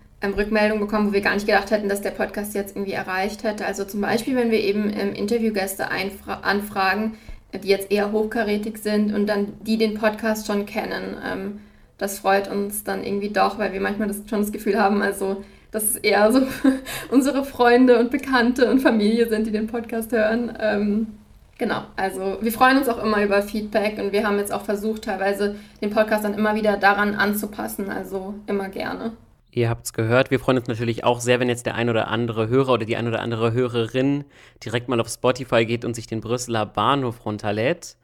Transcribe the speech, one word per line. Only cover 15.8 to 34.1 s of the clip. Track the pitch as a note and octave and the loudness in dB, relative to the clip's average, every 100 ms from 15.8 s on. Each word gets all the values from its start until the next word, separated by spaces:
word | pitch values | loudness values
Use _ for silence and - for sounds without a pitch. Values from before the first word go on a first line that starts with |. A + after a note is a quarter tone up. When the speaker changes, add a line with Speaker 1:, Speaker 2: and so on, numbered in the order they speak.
Speaker 1:
es | - - | -4 -2
eher | G#3 G3+ G#3+ | 2 4 6
so | C4 C4 - C4+ C4 | 6 2 2 0 0
<laughs> | - - - | -6 -12 2
unsere | B3+ C4 C4+ | 2 4 0
Freunde | C4+ - A#3+ A#3+ B3+ A#3 | -4 2 6 8 8 8
und | A#3+ | 6
Bekannte | C4+ C#4 C4 A#3 B3+ A#3 | 0 0 2 4 4 4
und | C4 | 6
Familie | D#4 A3+ G#3 A#3 A3+ | 4 4 4 4 2
sind, | A3 A3 | 2 0
die | |
den | G#3+ A3 | -2 -2
Podcast | A#3+ A3+ A#3 A3+ | -4 -4 -6 -2
hören. | A#3 G#3+ A3+ A#3+ A3+ | 2 2 2 -2 -2
Ähm, | G#3+ G#3 G#3 G#3 A3 - - - - - | 0 0 2 0 -2 -8 -20 -20 -20 -6
genau, | A#3 - - - | -2 -2 -6 -4
also | F#3+ F#3+ F#3+ F#3+ | -4 -2 -4 -2
wir | A3 | -2
freuen | A3 C4 C4+ | 4 6 6
uns | B3+ | 2
auch | A#3 | 0
immer | G#3+ G#3 | 0 2
über | G#3 G3+ | 4 2
Feedback | G3+ A3 G#3 A3+ G#3 G#3 | 0 -4 -2 0 0 -2
und | G3+ | -2
wir | G3+ G#3+ | 0 0
haben | G3+ | 0
jetzt | G3+ | -2
auch | G3+ | -6
versucht, | - G3+ G#3+ A3 | -4 -4 -2 -4
teilweise | - F#3+ G3 G3+ G3+ G#3 - - | -6 -2 -2 0 -2 -4 -14 -6
den | G#3 | -2
Podcast | G#3+ G#3+ G#3+ | 0 2 2
dann | G#3 | 0
immer | G3+ G#3+ | 0 0
wieder | A3 G#3+ G3+ | 2 2 4
daran | G3 G3+ G#3 | 4 4 0
anzupassen, | - G3 G#3 G3+ - A3 - G3 | 2 0 0 -6 -8 -8 -6 -6
also | G3 F#3+ F#3+ F#3+ G#3 - | -6 -6 -8 -8 -12 -4
immer | G3+ G3 | -4 -4
gerne. | - - F3+ A3 A3+ - _ _ | -6 -8 -6 -8 -10 -20 _ _
Speaker 2:
Ihr | - A#2 | -2 -2
habt's | A#2 - | -2 -6
gehört, | - A2+ B2 C3 | -4 2 2 4
wir | C3 | 0
freuen | - B2+ | 2 0
uns | A#2+ | 0
natürlich | A2+ A#2 A2+ | -4 -2 0
auch | - A#2+ | 0 0
sehr, | A#2+ B2 | 2 2
wenn | B2 | 2
jetzt | A#2+ | 0
der | - A2 | -2 -2
ein | A#2+ | 0
oder | A2 G#2 | 0 0
andere | A2+ A#2+ A2 A2 | 0 -2 -2 2
Hörer | B2+ C3+ | 2 4
oder | A#2+ | 2
die | A2 A2+ | 0 -2
ein | A#2 | -2
oder | A2+ | -2
andere | G#2+ A2+ A#2 | -4 0 0
Hörerin | A#2 B2 A#2+ A2 C3 C3+ | 2 0 0 -2 0 0